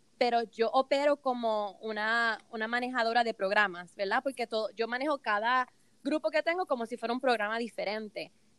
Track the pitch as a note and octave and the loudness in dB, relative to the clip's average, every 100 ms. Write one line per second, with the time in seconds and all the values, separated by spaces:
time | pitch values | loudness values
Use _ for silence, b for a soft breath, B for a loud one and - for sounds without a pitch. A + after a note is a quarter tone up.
0 | _ - B3 A#3 A#3 - A3+ C4 C4 C#4 | _ 0 2 2 0 -2 0 2 2 2
1 | D4 C#4+ C4+ A#3+ A#3 G#3+ G#3 F3+ A3 G#3+ | 4 2 0 -2 0 0 -2 -6 -8 -4
2 | A3 A#3 A#3 G#3+ - A#3 A3 A#3+ B3 B3+ | 0 2 2 -2 -6 -6 -4 -2 -2 0
3 | A3+ A#3 A#3 A3+ F#3+ G#3 G3+ F3 F3+ - | 2 2 2 0 0 4 2 0 -12 -6
4 | G3 A3+ C#4 B3+ A#3 A3 G#3+ - A3+ B3 | -2 0 -2 -4 -4 -2 -4 -4 -4 -2
5 | D4 C#4+ - G#3 A3+ B3+ B3+ _ _ _ | -2 -2 0 0 2 2 0 _ _ _
6 | C4+ D4+ D#4+ D4+ D#4+ F4 F4+ C4 A3+ A#3+ | -2 -2 0 -2 0 0 -2 -2 -4 -6
7 | A#3 B3 C4 A#3 G#3 A3+ A#3 - F#3+ G#3+ | -4 -2 2 2 0 -2 -4 -6 -6 -4
8 | G#3+ - D#3+ _ _ | -6 -10 -12 _ _